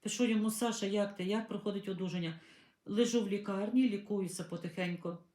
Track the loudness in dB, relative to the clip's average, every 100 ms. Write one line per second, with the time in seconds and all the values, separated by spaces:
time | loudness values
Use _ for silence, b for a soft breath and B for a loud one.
0 | -6 2 4 4 2 2 0 0 0 2
1 | 0 0 0 0 -2 -4 -2 -2 -4 -4
2 | -2 -2 -2 -4 B B B B -2 2
3 | 4 4 2 -2 -2 -2 2 4 4 2
4 | -2 -2 -2 -4 -6 -6 -6 -4 -2 -2
5 | -6 -8 -12